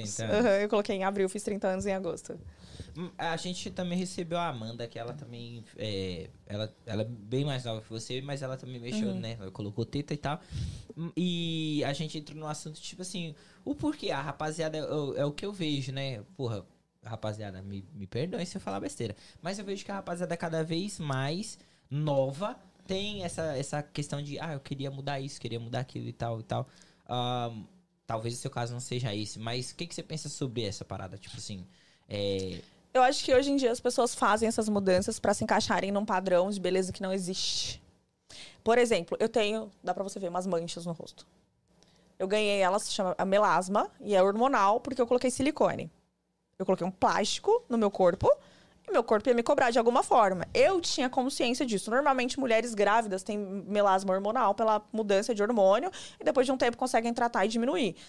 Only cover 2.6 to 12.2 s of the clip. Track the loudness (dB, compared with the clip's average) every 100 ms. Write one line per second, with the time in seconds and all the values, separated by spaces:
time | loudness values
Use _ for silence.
2.6 | -20 -16 -14 -10 -10 -6 -4 -4 -4 -8
3.6 | -8 -6 -2 -2 -2 -6 -4 -2 -2 -4
4.6 | -8 -8 -10 -8 -10 -10 -12 -14 -14 -14
5.6 | -16 -8 -4 -2 -4 -6 -10 -16 -10 -6
6.6 | -6 -8 -8 -4 -4 -6 -4 -2 -2 -4
7.6 | -6 -8 -8 -10 -6 -8 -6 -6 -6 -8
8.6 | -10 -10 -4 -2 -2 -2 -6 -8 -10 -6
9.6 | -6 -4 -2 -2 -4 -4 -4 -6 -8 -6
10.6 | -6 -6 -12 -10 -6 -2 0 0 -2 -2
11.6 | 0 0 0 -2 -4 -6